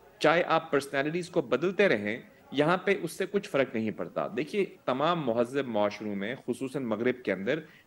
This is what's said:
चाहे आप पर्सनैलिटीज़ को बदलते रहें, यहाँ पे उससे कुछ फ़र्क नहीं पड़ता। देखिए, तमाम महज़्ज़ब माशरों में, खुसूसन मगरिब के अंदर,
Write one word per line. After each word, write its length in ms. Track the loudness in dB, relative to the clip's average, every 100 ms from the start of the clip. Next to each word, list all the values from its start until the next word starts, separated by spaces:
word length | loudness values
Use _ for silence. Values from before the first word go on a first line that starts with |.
| -20 0
चाहे 200 | 4 4
आप 260 | 4 0 2
पर्सनैलिटीज़ 580 | -2 0 -2 0 -2 -2
को 120 | -2
बदलते 460 | 0 0 0 4 4
रहें, 360 | 4 0 -6 -10 -20 -6
यहाँ 280 | 2 4 4 2
पे 80 |
उससे 320 | 0 -2 -6 -2
कुछ 220 | -2 -2
फ़र्क 240 | 0 0
नहीं 180 | 0 -2
पड़ता। 360 | -4 -6 -4 -2
देखिए, 480 | -4 -4 -2 -4 -4 -4
तमाम 440 | 0 2 2 0
महज़्ज़ब 360 | 0 0 -2 -2
माशरों 480 | 2 0 0 -6
में, 220 | -4 -6 -6
खुसूसन 460 | -6 -6 -4 -4
मगरिब 400 | -4 0 0 0
के 80 | -2
अंदर, 240 | -2 -2 -2 -4 -20